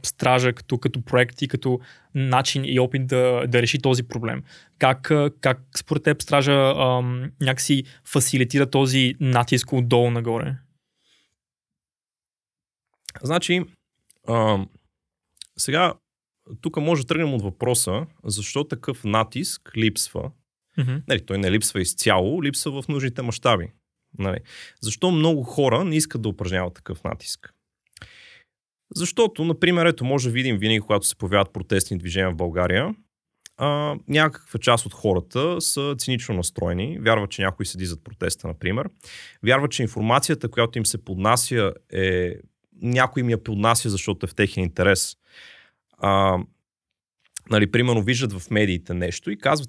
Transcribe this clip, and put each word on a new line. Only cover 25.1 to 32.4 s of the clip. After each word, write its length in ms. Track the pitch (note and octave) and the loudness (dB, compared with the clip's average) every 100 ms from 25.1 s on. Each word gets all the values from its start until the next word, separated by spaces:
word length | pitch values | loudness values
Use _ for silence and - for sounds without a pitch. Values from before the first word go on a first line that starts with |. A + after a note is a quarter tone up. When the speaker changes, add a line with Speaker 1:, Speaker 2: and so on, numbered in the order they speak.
Speaker 2:
много 320 | D#3+ E3 D3+ | 4 4 2
хора 420 | A#2+ - C3+ A#2+ | -2 0 2 2
не 120 | F#3+ D#3 | 2 0
искат 260 | D#3 A#2 | -2 -4
да 60 | G#2+ | -6
упражняват 460 | F#2 F2+ F#2 F2+ | -6 -4 -2 -4
такъв 300 | - - - | -8 -14 -10
натиск? 500 | F2 - - - - _ _ _ _ - - - - - _ _ _ _ _ | -8 -8 -10 -12 -14 _ _ _ _ -20 -20 -20 -20 -20 _ _ _ _ _
Защото, 500 | D#3+ F3 - A3 A3 | -6 -4 2 2 2
например, 420 | E3 D#3+ F3 F3 E3 | -2 2 4 4 2
ето, 180 | D#3+ | 2
може 240 | B2+ C#3 B2 | 0 0 0
да 40 | |
видим 240 | A#2+ C3 G2+ | 0 0 0
винаги, 220 | A2 A2 | 2 2
когато 260 | G#2 G#2 - | 2 0 0
се 100 | - | -4
появяват 360 | F#2 G2 F#2 | 2 2 2
протестни 460 | G2 - G2 - F#2 | -4 -2 0 0 -4
движения 320 | F2 F#2+ F#2 | -4 -2 -2
в 60 | |
България, 580 | D#2+ | -2